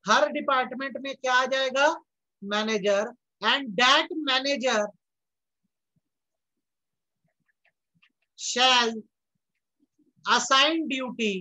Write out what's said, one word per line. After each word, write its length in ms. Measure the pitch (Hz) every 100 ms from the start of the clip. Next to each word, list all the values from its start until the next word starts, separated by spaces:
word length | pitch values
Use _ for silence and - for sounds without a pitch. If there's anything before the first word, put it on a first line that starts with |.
हर 240 | 190 240 294
डिपार्टमेंट 680 | 285 294 262 247 247 269 226
में 140 | 269
क्या 180 | 262 254
आ 120 | 254 262
जाएगा? 400 | 269 262 254 294 - _ _ _ _
मैनेजर। 680 | 196 208 220 214 196 202 226 240 _ _
And 320 | 208 269 269 190
that 340 | 254 294 320 320 285
manager 580 | 262 269 277 254 220 208 _ _ _ _ _ _ _ _ _ _ _ _ _ _ _ _ _ _ _ _ _ _ _ _ _ _ _ _ _ _ _ _ _ _ -
shall 560 | - 240 254 247 226 226 - _ _ _ _ _ _ _ _ _ _ _
assign 640 | 196 233 - 269 294 330 285
duty 460 | 262 254 240 220 190